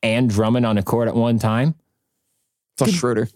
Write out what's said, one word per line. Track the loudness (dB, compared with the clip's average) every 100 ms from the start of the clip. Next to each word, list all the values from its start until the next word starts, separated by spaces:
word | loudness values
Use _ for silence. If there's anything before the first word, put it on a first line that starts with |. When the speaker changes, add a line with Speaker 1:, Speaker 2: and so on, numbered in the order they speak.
Speaker 1:
and | -2 0 0
Drummond | 2 2 2 2
on | 0
the |
court | 0 -2 0
at | 0
one | 0 0
time. | 0 0 0 -4 _ _ _ _ _ _ _ _ _ -2
Speaker 2:
Plus | 0
Speaker 1:
Dude, | 0
Speaker 2:
Schroeder. | 0 -2 -2